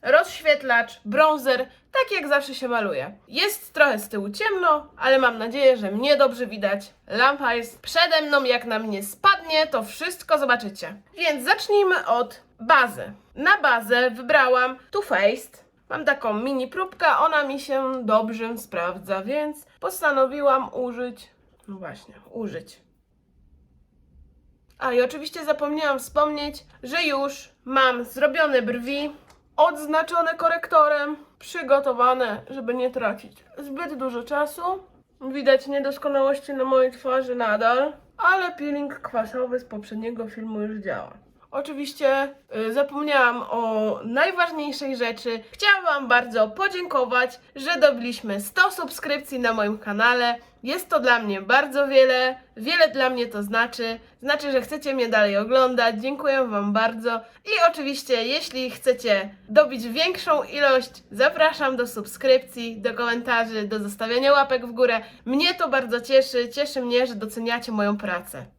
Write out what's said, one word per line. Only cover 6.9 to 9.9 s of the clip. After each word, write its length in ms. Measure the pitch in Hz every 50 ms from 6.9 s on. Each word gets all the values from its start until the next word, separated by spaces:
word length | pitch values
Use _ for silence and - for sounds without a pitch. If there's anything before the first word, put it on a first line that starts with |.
| _ _ _
Lampa 480 | - - 220 247 269 285 277 277 240 233
jest 260 | 233 233 233 - -
przede 420 | - - - 330 339 339 330 311 311
mną, 220 | 294 294 285 269
jak 200 | 247 247 240 240
na 140 | 233 220 214
mnie 240 | 226 220 208 196 208
spadnie, 640 | 202 - _ - 285 294 294 311 320 320 311 311
to 160 | 311 269 240 214
wszystko 560 | 202